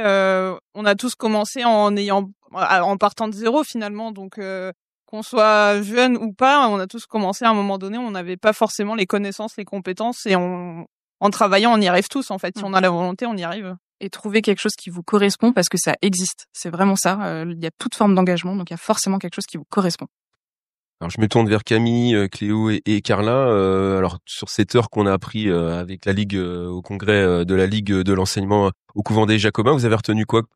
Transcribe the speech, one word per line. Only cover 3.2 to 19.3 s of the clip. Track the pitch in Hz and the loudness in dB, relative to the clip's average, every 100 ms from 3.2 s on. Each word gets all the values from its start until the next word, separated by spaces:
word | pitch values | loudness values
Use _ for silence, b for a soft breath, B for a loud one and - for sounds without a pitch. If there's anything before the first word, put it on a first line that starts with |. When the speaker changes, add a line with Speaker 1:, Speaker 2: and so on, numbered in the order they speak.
| 220 | -6
Speaker 1:
de | |
zéro | 202 226 285 | -4 0 0
finalement, | 302 233 208 208 226 | -2 -6 -8 -8 -12
donc, | 196 190 214 | -14 -16 -12
euh, | 190 190 185 180 _ _ _ | -10 -10 -10 -14 _ _ _
qu'on | 214 | -14
soit | 220 240 214 208 208 208 | -2 4 6 6 4 2
jeune | 202 240 254 240 | 0 2 2 2
ou | 226 | -4
pas, | 190 262 285 247 | 0 4 4 4
on | 202 | 0
a | 190 | -4
tous | 233 - | -10 -8
commencé | 220 190 202 233 | -4 -2 0 0
à | |
un | |
moment | 214 202 196 | 2 0 -4
donné, | 190 226 | -6 -8
on | 240 | -8
n'avait | 196 175 185 | -8 -8 -2
pas | 214 | 0
forcément | 220 214 - 208 | 2 -2 -2 -4
les | 226 185 | -4 -2
connaissances, | 202 202 - 220 - | -2 -4 -8 -12 -12
les | |
compétences, | 202 202 185 185 226 247 226 | -12 -10 -8 -6 -6 -6 0
et | 185 | 0
on, | 180 180 180 165 - _ _ _ | 0 -6 -10 -14 -18 _ _ _
en | 202 | 0
travaillant, | - 214 196 233 | 2 2 4 4
on | 220 | 4
y | 190 | 4
arrive | 180 196 | 2 0
tous | 277 254 | -4 -6
en | 190 | -8
fait. | 185 - | -8 -8
Si | |
Speaker 2:
Mm. | 202 | -2
Speaker 1:
on | |
a | 190 | 2
la | 185 | 2
volonté, | 170 180 185 | 2 -2 -4
on | 240 208 | -6 -6
y | |
arrive. | 170 196 190 180 _ _ | -8 -8 -10 -14 _ _
Speaker 2:
Et | 196 | -12
trouver | - 214 214 | -10 -2 0
quelque | 214 190 | 2 0
chose | 214 - | -2 -6
qui | - | -10
vous | 175 | -14
correspond | 165 214 202 - 226 | 0 2 2 2 2
parce | 247 175 | 2 0
que | 180 | 0
ça | - - | -2 0
existe. | 202 180 185 - - | 0 0 -4 -8 -16
C'est | - 175 | -14 -8
vraiment | 165 196 | 0 2
ça. | 196 175 196 | 2 0 -2
Euh, | 190 160 165 165 | -4 -6 -8 -8
il | |
y | 165 | -10
a | - | -8
toute | 247 - | -10 0
forme | 208 | 4
d'engagement, | 185 185 175 175 | 4 4 0 -2
donc | 196 175 | -6 -8
il | |
y | |
a | 170 | -6
forcément | - 214 202 196 | -2 -2 0 -4
quelque | 180 | -4